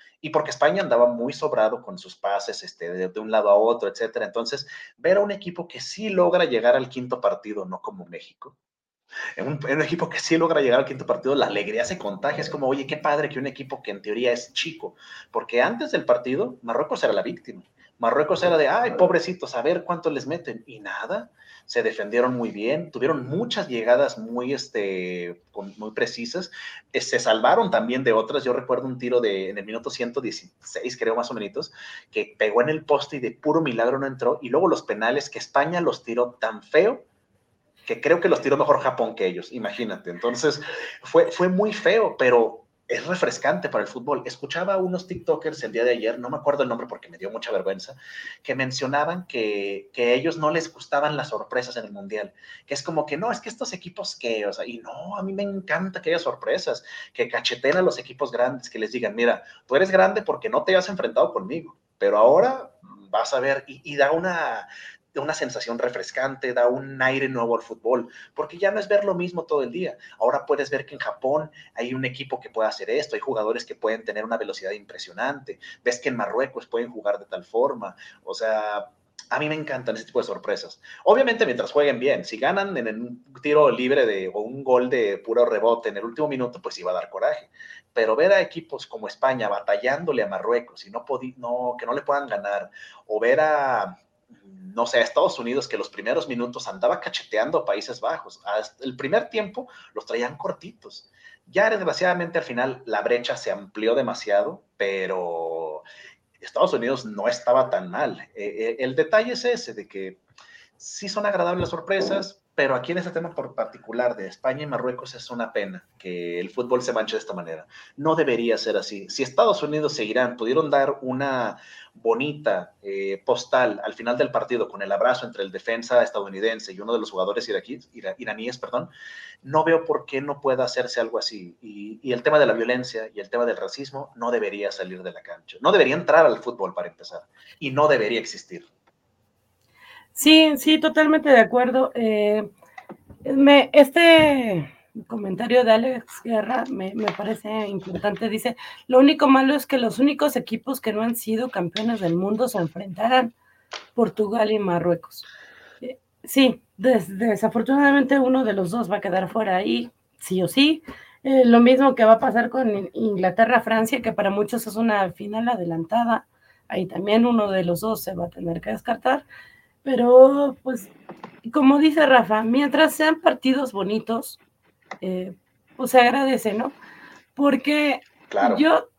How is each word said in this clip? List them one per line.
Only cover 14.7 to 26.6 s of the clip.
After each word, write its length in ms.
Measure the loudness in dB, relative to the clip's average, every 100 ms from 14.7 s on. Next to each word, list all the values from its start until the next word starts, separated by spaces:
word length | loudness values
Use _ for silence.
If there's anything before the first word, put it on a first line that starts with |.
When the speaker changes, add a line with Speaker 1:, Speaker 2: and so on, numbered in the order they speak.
| -8 -14 -16 -20 -20 -8
Speaker 1:
porque 300 | -8 -2 0
antes 300 | 0 0 -4
del 140 | -4 0
partido, 540 | 0 0 -4 -4 -6
Marruecos 420 | -6 -4 -4 -2
era 80 | 0
la 120 | 0
víctima. 380 | -4 -8 -14 -20 -20 _ _ _
Marruecos 460 | 0 0 0 2
era 140 | 2 4
de, 100 | 4
"Ay, 280 | 2 0 4
pobrecitos, 580 | 4 4 0 -6 -8 -4
a 60 |
ver 240 | 0 -2 -2
cuánto 240 | -4 -2
les 180 | -4 -6
meten", 380 | -8 -8 -14 -16
y 140 | -16
nada, 500 | -12 -10 -6 -8 -8 _ -20 -20 _
se 160 | -2
defendieron 540 | -2 -2 -4 0 0 0
muy 160 | -4
bien, 400 | -4 -4 -4 -6
tuvieron 340 | -4 -2 -2 -4
muchas 440 | -6 -4 -6 -6
llegadas 480 | -4 2 4 4 -2
muy, 360 | -8 -6 -4
este, 880 | -6 -6 -6 -4 -4 -6 -6 -8 -12 _
con, 200 | -16 -14 -14
muy 140 | -12
precisas, 600 | -6 -6 -6 -10 -10 -10 -14